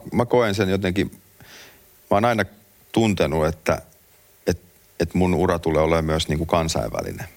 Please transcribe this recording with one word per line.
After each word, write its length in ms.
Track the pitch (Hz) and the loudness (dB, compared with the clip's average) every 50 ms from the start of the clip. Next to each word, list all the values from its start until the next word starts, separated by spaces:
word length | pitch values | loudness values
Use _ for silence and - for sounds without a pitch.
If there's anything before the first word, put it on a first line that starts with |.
| - - - | 0 -2 -2
mä 140 | - 120 | -2 0
koen 280 | 120 - 123 117 107 95 | 2 2 2 2 2 0
sen 140 | 107 104 92 | 0 0 0
jotenkin, 420 | 98 95 98 92 90 98 90 - - - - _ _ - - - - - - - - - _ _ _ _ _ _ | 0 0 0 -2 0 -2 -2 -2 -6 -12 -20 _ _ -20 -20 -20 -20 -20 -20 -20 -20 -20 _ _ _ _ _ _
mä 60 | 98 | 0
oon 80 | 101 110 | 2 2
aina 200 | 120 117 107 98 - - - _ _ _ _ _ _ - | 2 2 0 -2 -4 -6 -14 _ _ _ _ _ _ 0
tuntenut, 540 | 113 113 107 95 80 85 71 76 80 78 | 2 2 2 2 2 0 0 2 2 0
että, 360 | 80 82 - - - 80 - - - _ _ _ _ _ _ _ _ _ _ _ | 0 -2 -2 -2 -2 -2 -2 -4 -10 _ _ _ _ _ _ _ _ _ _ _
et, 120 | - 87 - - - _ _ _ _ _ - | -4 -4 -4 -8 -16 _ _ _ _ _ -4
et 140 | 82 80 - | -4 -2 0
mun 200 | 90 92 90 90 | 0 2 2 2
ura 240 | 76 90 90 87 82 | 2 2 0 0 0
tulee 240 | - 82 78 76 78 | -2 0 0 2 2
olemaan 220 | 78 82 80 78 | 2 2 0 0
myös 240 | 78 78 80 - - | 0 -2 -2 -2 -2
niinku 180 | 76 76 85 | -4 -4 -2
kansainvälinen. 840 | 80 - 85 80 80 - - 52 - - - - - 92 - - - - | -2 0 0 0 0 -2 -4 -4 -4 -6 -8 -8 -8 -10 -12 -14 -16 -16